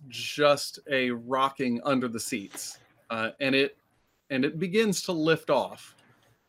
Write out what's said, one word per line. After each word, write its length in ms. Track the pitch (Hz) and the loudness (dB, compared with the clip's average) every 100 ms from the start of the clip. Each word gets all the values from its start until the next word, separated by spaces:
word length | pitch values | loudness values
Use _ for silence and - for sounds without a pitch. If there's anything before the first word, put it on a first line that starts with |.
| 139 | -14
just 680 | 117 - - 147 139 - - - | -10 -8 2 4 4 0 -10 -2
a 180 | 135 127 | 0 0
rocking 720 | 120 117 131 135 - 127 120 147 | -2 -2 2 2 0 -2 0 2
under 220 | 131 123 | 0 0
the 120 | 113 | -4
seats, 580 | - 113 98 - - - _ _ - | -4 -6 -8 -12 -12 -14 _ _ -10
uh, 220 | 113 110 - | -4 -4 -2
and 160 | 139 135 | 0 2
it, 220 | 139 - _ _ _ _ - | 0 -2 _ _ _ _ -6
and 160 | 135 147 | -2 -2
it 140 | 156 | -2
begins 420 | 185 208 220 180 | 0 2 2 0
to 80 | - | -2
lift 380 | 170 156 156 - | 0 2 2 2
off, 460 | 135 95 104 - _ _ _ _ _ | 2 0 -8 -20 _ _ _ _ _